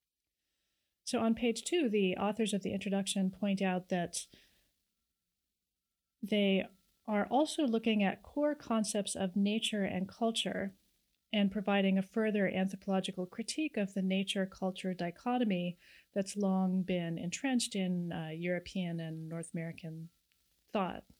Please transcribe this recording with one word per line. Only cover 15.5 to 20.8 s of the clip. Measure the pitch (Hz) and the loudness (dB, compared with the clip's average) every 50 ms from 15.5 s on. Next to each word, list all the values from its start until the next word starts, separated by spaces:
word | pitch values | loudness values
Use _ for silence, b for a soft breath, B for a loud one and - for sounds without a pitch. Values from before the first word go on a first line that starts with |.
| 190 175 175 175 175 B B B B B B B B | 2 2 0 -2 -4 B B B B B B B B
that's | 202 196 196 - | -4 -4 -2 -2
long | 208 202 190 190 190 190 185 185 190 180 | 0 2 2 4 4 4 4 2 2 2
been | 185 185 180 170 165 165 170 | 2 0 0 0 -2 -2 -4
entrenched | - 175 - - - 269 254 240 233 - - 202 | -4 -4 -4 -4 -2 0 0 0 0 0 -2 -2
in, | 185 180 180 180 175 170 | 0 0 0 0 -2 -4
uh, | 165 165 160 156 156 | -4 -6 -6 -6 -6
European | 165 170 180 180 175 175 - - 190 180 170 170 165 | -4 -2 -2 -2 -2 -4 -6 -4 -4 -4 -2 -4 -4
and | 165 160 160 160 160 160 | -6 -6 -8 -8 -8 -8
North | 165 165 165 - - | -8 -8 -8 -6 -6
American | 170 165 165 160 - - 160 160 160 160 165 _ _ _ _ _ _ _ _ _ _ _ _ - | -6 -6 -6 -8 -10 -10 -10 -10 -10 -12 -14 _ _ _ _ _ _ _ _ _ _ _ _ -2
thought. | 214 | -2